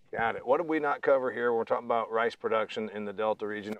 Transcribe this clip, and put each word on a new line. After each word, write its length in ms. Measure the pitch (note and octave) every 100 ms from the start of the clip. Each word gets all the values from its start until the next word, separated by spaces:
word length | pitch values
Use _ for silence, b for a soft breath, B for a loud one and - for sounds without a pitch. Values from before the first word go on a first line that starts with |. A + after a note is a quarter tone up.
| - G#2
Got 200 | A2+ G#2
it. 100 | A#2
What 120 | C#3+
did 100 | E3
we 120 | D#3+
not 220 | D3 C3+
cover 300 | D3+ C3+ B2+
here 200 | A#2 A#2+
when 60 | A#2
we're 60 |
talking 240 | A2+ B2 A#2
about 240 | A#2 G2+
rice 240 | A2+ A#2 -
production 540 | A2 A2 G#2+ - A2
in 100 | G2+
the 100 | G#2
Delta 340 | G2 G#2+ G#2 G#2
region 280 | G#2+ G2+